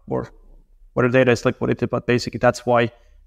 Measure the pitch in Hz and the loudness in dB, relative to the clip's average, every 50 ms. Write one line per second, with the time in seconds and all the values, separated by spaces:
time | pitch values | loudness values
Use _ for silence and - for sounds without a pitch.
0 | _ - 131 127 123 - - - - - - - - _ _ _ - - - 131 | _ -8 -6 -6 -6 -8 -14 -20 -20 -20 -20 -20 -20 _ _ _ -20 -10 -4 -2
1 | 123 123 120 131 131 123 120 110 - 127 113 - 120 123 120 - 120 - - 120 | 0 2 2 4 4 4 2 2 0 -2 -2 -2 -2 -4 -4 -2 -4 -4 -4 -4
2 | - - 120 120 - - - 110 - 123 123 - - 123 120 117 120 113 - _ | -2 0 0 0 -2 -4 -4 0 0 0 0 0 0 0 2 2 0 0 -4 _
3 | _ _ - - - | _ _ -20 -20 -20